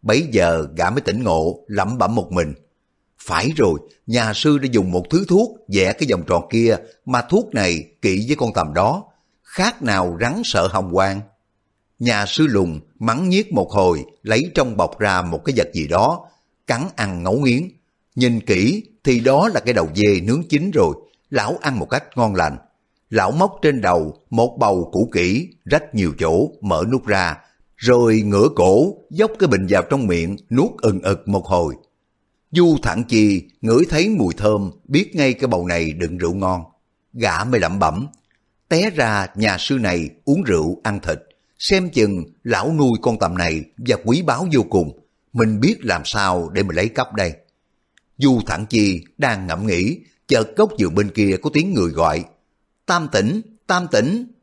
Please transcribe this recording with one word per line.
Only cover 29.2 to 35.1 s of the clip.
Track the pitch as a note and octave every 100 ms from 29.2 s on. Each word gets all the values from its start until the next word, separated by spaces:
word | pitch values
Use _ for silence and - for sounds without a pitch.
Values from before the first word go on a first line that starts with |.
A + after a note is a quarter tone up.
| A3 A3
cái | F#3
bình | G2 F#2+
vào | G2
trong | F2 C#3 A2+
miệng, | E2+ E2 G2 _
nuốt | A#2+ G3+ A#3
ừng | A2+ F#2
ực | F#2+ G2 -
một | G2+ -
hồi. | F#2 E2 B1 _ _ _ _ _ _ _
Du | D#3+ F3 D3+
Thản | A#2 F2+
Chi | A#2 A2+ G#2+ F#2+ - _
ngửi | A2 A#2 F3
thấy | D#3 F#3+
mùi | G#3+ F#2+
thơm, | E2 G#2 G#2 G2 -
biết | - C#3 G3+